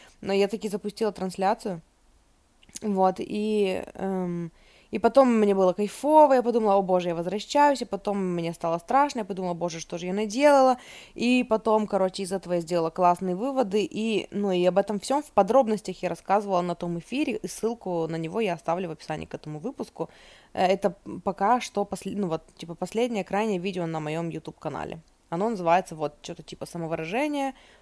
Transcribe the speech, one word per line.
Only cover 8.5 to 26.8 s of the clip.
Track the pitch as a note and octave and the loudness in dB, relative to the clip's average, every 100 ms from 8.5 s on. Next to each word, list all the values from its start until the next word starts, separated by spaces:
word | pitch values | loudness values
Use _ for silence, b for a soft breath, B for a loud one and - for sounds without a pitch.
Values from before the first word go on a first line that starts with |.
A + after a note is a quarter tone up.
стало | E3+ E3 E3+ | -4 -2 -2
страшно, | - C4 C#4+ B3+ | 2 2 2 0
я | |
подумала: | G3+ F#3+ F#3 | -6 -6 -4
«Боже, | E3+ F3 E3 | -4 -4 -6
что | - F3 | -10 -8
же | F3+ | -4
я | |
наделала?» | G3 G#3+ A3+ D4 C#4 C4 B3+ B B B | -4 -2 4 6 8 6 2 B B B
И | - A#3+ B3+ | -4 2 2
потом, | B3 A3 A3 G#3+ G#3 | 2 0 2 2 2
короче, | G3 F#3+ F#3 | 0 0 -2
из | F#3 | -6
этого | F#3+ F3 | -6 -2
я | F3 | -2
сделала | D#3+ F3 D#3+ | 0 -2 -2
классные | - F3+ F3 F#3 F3+ | 2 2 2 0 -2
выводы, | B3+ C4+ G#3 G#3 F#3 | -2 0 0 0 -2
и, | G3+ A3+ G#3 - | -2 0 -2 -2
ну, | G3+ G3+ | -4 0
и | F3+ F3+ | 2 4
об | F#3+ | 4
этом | G3+ G3+ | 0 -2
всем | - C#4 | -2 -2
в | - | 0
подробностях | - G3 B3+ A3 G#3+ - F#3 | 2 4 4 4 0 -4 -6
я | F3+ | -6
рассказывала | E3+ - G3+ G3+ F#3 | -6 0 0 2 0
на | F3+ | 0
том | F3 F3 E3+ | -4 -4 -6
эфире, | - B3+ D4 G#3 | -6 -4 -2 -4
и | F#3+ | -6
ссылку | - A3 A#3 F#3+ E3+ D#3+ | -4 -4 -4 -6 -4 -4
на | E3 | -4
него | D#3+ G3 | -4 -2
я | G#3+ | -2
оставлю | E3+ - F3 F3 | -2 -4 -4 -4
в | |
описании | D#3 - D#3 D#3+ | -8 -8 -8 -8
к | |
этому | D#3 D3+ D3+ | -12 -10 -10
выпуску. | G3+ C#4 A3+ - - B B B B | -10 -10 -12 -8 -10 B B B B
Э, | - F#3 | -2 0
это | G3 G3 F3 - - | 2 0 -4 -12 -8
пока | G3+ F3+ G3+ B3 | -8 -2 2 2
что | - G3+ | 0 -6
после-, | G3+ - G3 G3 | -4 -6 -8 -4
ну, | F#3 | -4
вот, | D#3+ - - | -4 -8 -18
типа, | E3+ | -14
последнее, | E3 F3+ A3 B3 A3 | -10 -6 -2 -2 -2
крайнее | F3+ G3 A3 F#3 | -2 -2 -2 -2
видео | F#3+ F#3 E3 | -4 -4 -4
на | D#3+ | -4
моем | D3+ D#3+ E3+ | -4 -4 -4
YouTube-канале. | D#3 D#3+ - D#3 G2+ D2+ E3 _ _ - | -8 -12 -10 -8 -8 -8 -12 _ _ -8
Оно | E3+ G#3+ | -4 -2
называется | G#3 E3+ F3 F3 D#3 | 0 2 2 2 -6
вот | D3 - | -6 -6
че-то | - E3+ | -16 -14
типа | - - - | -14 -14 -10
«Самовыражение, | E3+ | -8